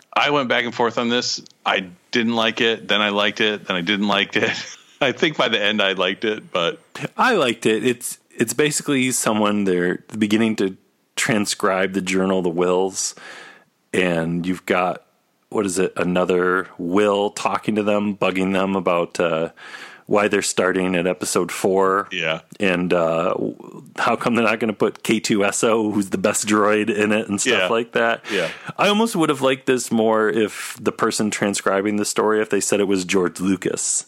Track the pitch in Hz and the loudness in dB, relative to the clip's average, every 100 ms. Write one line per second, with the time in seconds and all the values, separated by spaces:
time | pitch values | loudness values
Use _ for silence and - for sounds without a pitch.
0 | _ - 135 147 127 123 120 113 117 113 | _ 0 2 2 2 0 0 0 0 0
1 | 120 120 123 - - _ - 101 92 87 | 0 0 -2 -6 -10 _ -2 -2 -4 -14
2 | _ 123 113 117 113 113 117 110 98 101 | _ -2 0 2 0 2 0 0 -2 0
3 | 107 101 104 104 110 104 - 95 87 104 | 2 2 0 0 -2 -2 -4 -4 -2 0
4 | 104 101 98 110 110 - - - - _ | 0 0 0 0 -2 -2 -10 -16 -20 _
5 | 139 120 165 156 127 113 104 107 98 95 | -2 0 -2 0 0 0 0 2 0 0
6 | 92 98 110 107 87 92 85 82 _ - | -2 0 -2 -4 -4 -2 -2 -4 _ -12
7 | 139 - 226 220 131 113 117 110 123 123 | -10 -2 0 2 0 0 0 2 0 -2
8 | - - _ - 117 - 151 151 - 139 | -6 -12 _ -4 -2 0 0 0 -2 0
9 | 127 120 - 107 104 104 98 90 87 - | 0 0 0 2 2 2 0 2 0 -2
10 | - 107 107 107 113 107 98 95 _ _ | -8 -2 0 2 2 0 -2 -4 _ _
11 | _ - - 110 104 - 101 95 95 95 | _ -6 -2 0 -2 0 0 2 0 -2
12 | 90 95 95 95 90 85 90 90 95 95 | -2 0 2 2 0 0 2 2 0 -2
13 | - - - - - - _ _ _ 104 | -8 -8 -18 -20 -20 -20 _ _ _ -2
14 | 92 85 82 85 87 90 - 95 90 - | 0 0 -2 -2 -4 -6 -2 0 0 -4
15 | - _ _ _ _ 110 98 90 92 - | -12 _ _ _ _ -4 -2 0 -2 -2
16 | 87 90 90 92 92 92 90 - 87 95 | -2 0 2 2 2 0 -4 -8 -2 2
17 | 104 101 104 - 110 98 - 107 104 104 | 2 2 -2 -4 -4 -4 -2 -2 0 0
18 | 104 98 95 92 92 95 95 98 90 85 | -2 -2 -2 0 0 0 0 0 0 0
19 | 85 - 85 80 82 - - - - - | -2 -2 0 0 -2 -8 -20 -18 -20 -20
20 | - 101 104 101 - - 92 92 92 90 | -2 2 2 2 0 0 2 2 0 0
21 | 90 90 101 - 87 - 104 95 95 95 | 0 -2 -2 0 -2 -2 0 2 4 2
22 | 98 92 82 80 - - 101 90 90 87 | -2 -4 -4 -4 -8 -2 0 2 2 2
23 | 82 82 87 - - - - - - - | 2 0 0 -2 -4 -6 -14 -20 -14 -4
24 | - 113 123 113 113 110 113 104 110 - | -2 0 0 2 2 2 -2 0 -2 0
25 | - 110 - 107 101 - 123 113 107 104 | -2 0 2 2 2 2 2 2 2 0
26 | 95 101 98 101 104 107 104 107 104 107 | -2 -2 0 0 0 2 4 2 0 0
27 | 107 107 107 101 127 110 92 113 120 - | 2 0 0 -2 0 2 2 0 0 0
28 | 117 113 - 101 80 - - - 180 208 | 2 0 -2 -2 -2 -6 -12 0 2 4
29 | 226 190 156 135 131 135 - 127 - 117 | 2 2 0 2 0 0 0 0 0 2
30 | 110 110 107 113 104 - - - 101 - | 4 4 2 2 0 -2 -12 -6 -4 0
31 | 113 - 107 - 104 101 - 98 101 104 | 0 0 -2 0 -2 0 0 0 0 -2
32 | 104 - 107 107 107 101 - 104 101 98 | -2 0 2 2 2 0 2 2 2 0
33 | 90 98 87 - 92 95 - - - - | 0 0 0 -2 -2 0 -2 -4 -4 -4